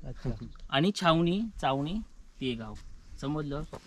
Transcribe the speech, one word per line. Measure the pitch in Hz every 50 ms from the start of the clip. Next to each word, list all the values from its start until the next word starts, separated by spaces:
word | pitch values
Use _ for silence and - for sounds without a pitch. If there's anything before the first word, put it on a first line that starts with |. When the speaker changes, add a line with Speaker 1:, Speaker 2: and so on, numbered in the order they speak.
| -
Speaker 1:
अच्छा. | 135 127 - - 127 113 113 120 - - - - -
Speaker 2:
आणि | 135 139 165 202 202 -
छावणी, | 190 165 160 165 170 170 180 208 226 220 - -
चावणी | 156 135 139 139 143 156 190 220 214 - - - - - - -
ते | 135 127 117
गाव. | 113 110 107 104 - - - - - - - - -
समजलं? | 139 139 151 156 147 143 139 147 156 - - - -